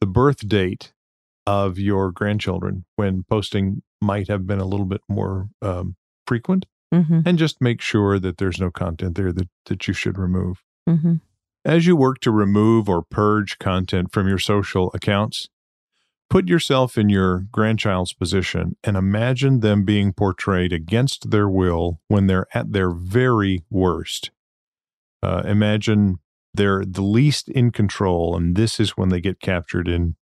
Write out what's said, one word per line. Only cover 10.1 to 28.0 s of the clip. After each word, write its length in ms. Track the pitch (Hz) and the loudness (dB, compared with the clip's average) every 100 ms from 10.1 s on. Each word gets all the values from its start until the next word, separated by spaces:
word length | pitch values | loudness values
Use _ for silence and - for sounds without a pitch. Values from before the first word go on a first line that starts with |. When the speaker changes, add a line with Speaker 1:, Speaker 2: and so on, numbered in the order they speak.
| 95 | -4
Speaker 1:
remove. 460 | 90 92 92 92 _ _ - | -2 -2 -2 -8 _ _ 0
Speaker 2:
Mm-hmm. 280 | 165 170 165 _ _ _ _ 139 | 2 2 0 _ _ _ _ 2
Speaker 1:
As 200 | 165 170 | 4 4
you 120 | 170 | 4
work 220 | 131 131 | 4 2
to 120 | 123 | 2
remove 560 | 107 101 101 110 113 104 | 2 4 4 4 4 2
or 140 | 87 | -2
purge 580 | - - 104 107 98 - | -2 0 2 2 -2 -4
content 540 | 98 92 92 92 90 | -2 -2 0 -2 -2
from 120 | 107 95 | 0 0
your 100 | 95 | 0
social 500 | - 104 95 95 92 | 0 0 0 -2 -2
accounts, 560 | 98 - 101 110 - - _ _ _ _ _ _ _ - | -2 0 0 0 -6 -14 _ _ _ _ _ _ _ 0
put 180 | 185 180 | 0 2
yourself 500 | 170 - 135 127 - | 0 0 0 0 0
in 120 | 104 | 2
your 360 | 98 95 90 101 | 2 2 -2 -4
grandchild's 640 | 113 110 110 110 92 90 | -2 -2 0 -2 -2 -4
position 640 | - 85 95 90 87 87 - 110 | -6 -2 -2 -2 -4 -6 -6 -4
and 100 | 98 | -2
imagine 640 | 98 104 123 127 139 131 | 0 0 0 0 2 2
them 240 | 107 104 | 2 2
being 300 | 98 104 98 | 2 2 0
portrayed 580 | - 98 92 - 92 90 | 0 -2 0 -2 0 0
against 580 | 85 80 113 135 - 107 | -2 -2 0 0 -4 -2
their 180 | 107 101 | 0 2
will 500 | 95 92 85 87 82 - | 2 2 2 -2 -4 -2
when 200 | 104 98 | 2 4
they're 200 | 92 - | 2 0
at 180 | 120 107 | -6 -2
their 200 | 101 90 | -2 -2
very 720 | 85 90 117 127 110 98 90 - | -2 -2 0 2 2 0 -2 -4
worst. 640 | 98 92 82 82 - - _ _ _ _ _ _ _ _ - | 0 0 0 -6 -10 -12 _ _ _ _ _ _ _ _ -6
Uh, 200 | 95 90 85 | -2 -2 0
imagine 720 | 104 104 107 113 104 101 87 _ _ _ | 0 2 0 2 2 2 0 _ _ _
they're 320 | - 101 98 95 | -2 0 0 -2
the 160 | 92 | -4
least 480 | 98 110 147 - - | 0 4 2 0 -4
in 220 | 135 120 | 0 0
control, 640 | - 101 - | 2 -2 0